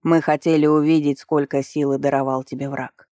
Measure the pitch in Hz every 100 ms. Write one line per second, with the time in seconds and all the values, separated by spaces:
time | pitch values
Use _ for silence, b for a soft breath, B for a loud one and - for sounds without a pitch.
0 | 165 165 156 151 165 156 151 151 147 160
1 | 147 135 - 151 139 139 135 156 143 135
2 | 139 135 135 131 131 131 139 139 127 _
3 | _